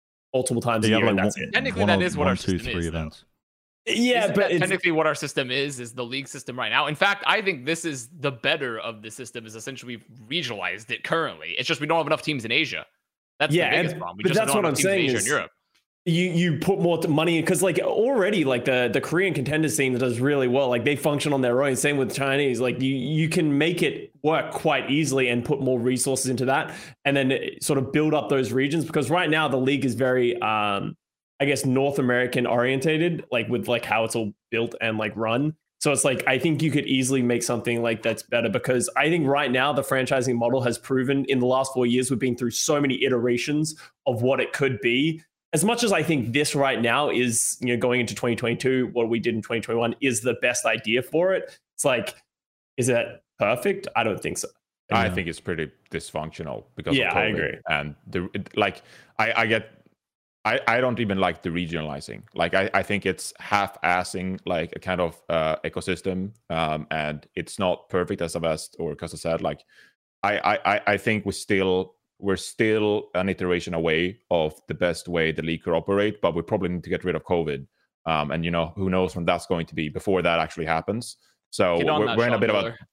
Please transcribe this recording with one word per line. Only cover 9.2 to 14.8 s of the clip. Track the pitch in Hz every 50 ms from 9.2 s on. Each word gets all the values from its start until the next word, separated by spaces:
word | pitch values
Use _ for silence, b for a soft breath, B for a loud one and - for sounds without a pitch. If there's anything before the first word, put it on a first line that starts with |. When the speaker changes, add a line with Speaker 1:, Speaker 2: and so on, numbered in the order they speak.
| 127 107 - 120 110
Speaker 3:
is | 110 107
essentially | 113 - 139 135 127 - 123 120
we've | 104 - - 107 - 107 110 147 175 151
regionalized | 123 113 98 90 90 90 104 110 -
it | 117 110 -
currently. | - 165 165 160 123 87 78 76 85 - -
It's | 135 -
just | 160 139
we | 147
don't | 151 165 165
have | 156
enough | 143 156 151
teams | - 156 151 131 110
in | 110
Asia. | 120 151 156 123 113 80 - - _ _ _ _ _ _ _ _ _ -
That's | 143 151
Speaker 1:
Yeah, | 147 175 160 135
Speaker 3:
the | -
biggest | 170 175 - 156
Speaker 1:
and, | 156
Speaker 3:
problem. | 160 170 - -
We |
Speaker 1:
but | - 185
Speaker 3:
just | - 214
Speaker 1:
that's | - -
Speaker 3:
don't | - 208 196
have |
Speaker 1:
what | 160
Speaker 3:
enough | 139
Speaker 1:
I'm | 127